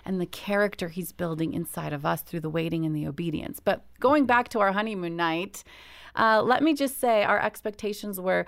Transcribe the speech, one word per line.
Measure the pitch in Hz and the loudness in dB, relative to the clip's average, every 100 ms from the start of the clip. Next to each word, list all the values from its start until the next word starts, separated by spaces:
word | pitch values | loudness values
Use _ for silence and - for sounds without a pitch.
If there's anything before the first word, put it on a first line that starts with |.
and | - 190 | -6 -4
the | 175 | -4
character | - - 202 208 - 175 | -6 -2 0 0 -2 -8
he's | 170 175 | -6 -10
building | - 175 160 160 | -6 -4 -2 -2
inside | - 165 - 151 | -4 -6 -6 -6
of | 147 156 | -4 -2
us | 170 | -4
through | - 165 | -4 -6
the | 156 | -4
waiting | 160 165 165 160 | -2 -2 -2 -2
and | |
the | 151 151 | -2 -4
obedience. | 143 170 156 - - | -4 -4 -4 -6 -4
But | - 175 - - | -2 -2 -4 0
going | 254 302 247 | 4 4 4
back | 240 240 | 4 2
to | 226 | 2
our | 196 | 2
honeymoon | 196 220 202 170 170 | 2 -2 -4 -6 -2
night, | 170 165 202 - - - - - - - | 0 0 -4 -12 -20 -20 -20 -20 -8 2
uh, | 220 220 | 4 6
let | - 247 | 4 4
me | 302 | 2
just | 285 277 - | 2 0 0
say | 247 214 | 2 4
our | 208 208 | 4 2
expectations | 214 - 220 208 208 202 208 190 | 0 -4 -8 -6 -6 -6 -8 -4
were | 185 180 | 0 0